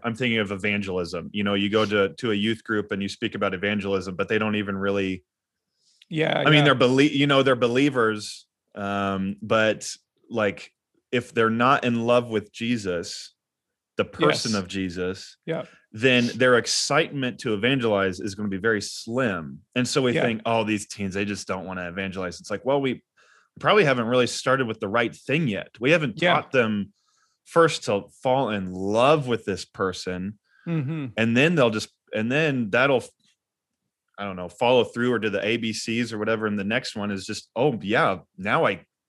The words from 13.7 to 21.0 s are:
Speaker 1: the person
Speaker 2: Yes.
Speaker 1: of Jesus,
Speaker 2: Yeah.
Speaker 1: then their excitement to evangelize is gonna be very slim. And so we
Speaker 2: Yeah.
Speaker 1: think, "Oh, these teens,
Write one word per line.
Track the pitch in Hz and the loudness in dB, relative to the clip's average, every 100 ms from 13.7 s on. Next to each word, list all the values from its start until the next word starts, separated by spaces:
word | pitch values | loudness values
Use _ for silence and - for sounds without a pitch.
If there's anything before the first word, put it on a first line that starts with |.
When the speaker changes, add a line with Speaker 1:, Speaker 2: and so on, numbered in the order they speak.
| _ _ - | _ _ -6
Speaker 1:
the | |
person | - - 151 139 113 | -4 0 0 2 0
Speaker 2:
Yes. | 104 | -2
Speaker 1:
of | 92 | -2
Jesus, | 98 92 85 90 98 - - - | -4 -4 -4 -6 -6 -12 -16 -8
Speaker 2:
Yeah. | - - _ _ | -8 -8 _ _
Speaker 1:
then | 107 131 123 120 110 | 0 4 4 2 2
their | 127 120 | 4 4
excitement | 110 - - 147 170 143 127 - | 2 -2 0 0 0 -2 -6 -4
to | 123 | -4
evangelize | 104 120 139 117 101 95 90 | 0 2 2 2 2 2 -2
is | 104 | -8
gonna | 95 104 | -6 -6
be | 95 | -2
very | 113 107 | 0 0
slim. | 101 - - 120 123 90 73 69 _ | -4 -12 -6 -2 -2 -2 -8 -14 _
And | 123 123 | -4 0
so | 151 | 0
we | 123 | 0
Speaker 2:
Yeah. | 120 | 2
Speaker 1:
think, | 120 110 117 | 0 -2 0
"Oh, | 117 | 0
these | 107 107 - | 0 -2 -4
teens, | - | -8